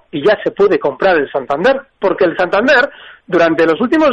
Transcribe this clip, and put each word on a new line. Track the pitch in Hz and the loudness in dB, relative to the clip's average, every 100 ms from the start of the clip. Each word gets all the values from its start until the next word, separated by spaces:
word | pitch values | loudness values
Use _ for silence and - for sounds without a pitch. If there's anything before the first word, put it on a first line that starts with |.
| _ | _
y | 151 165 | -4 0
ya | 208 | 0
se | 170 | -2
puede | - 196 165 | 0 0 2
comprar | 147 131 190 170 | -2 -2 0 0
el | 131 | 0
Santander, | 143 123 143 220 269 - _ | -6 -4 -2 0 -2 -6 _
porque | 196 175 180 | -4 0 0
el | 156 | 0
Santander | 180 196 254 262 277 - - - - | -2 -2 2 2 0 -6 -20 -20 -6
durante | 165 165 160 165 | 0 0 2 0
los | 156 | 0
últimos | 247 320 302 | 0 0 2